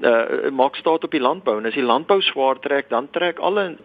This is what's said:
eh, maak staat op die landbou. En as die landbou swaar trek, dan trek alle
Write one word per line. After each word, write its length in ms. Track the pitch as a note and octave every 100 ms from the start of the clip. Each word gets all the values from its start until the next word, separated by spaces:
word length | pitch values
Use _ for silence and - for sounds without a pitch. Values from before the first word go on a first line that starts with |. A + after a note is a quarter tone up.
eh, 480 | B2 A#2 - - -
maak 240 | C3+ C3+ -
staat 280 | E3 D#3+
op 80 | D#3+
die 80 | D#3
landbou. 380 | B2+ F3+ C3 G#2+
En 80 | A2+
as 80 |
die 100 | -
landbou 380 | B2 B2+ E3 G3
swaar 380 | - C#3 C3+ C3
trek, 300 | C#3+ C#3 -
dan 180 | A#2+ C#3
trek 280 | E3+ F3 E3
alle 360 | E3+ G#3 F#3 -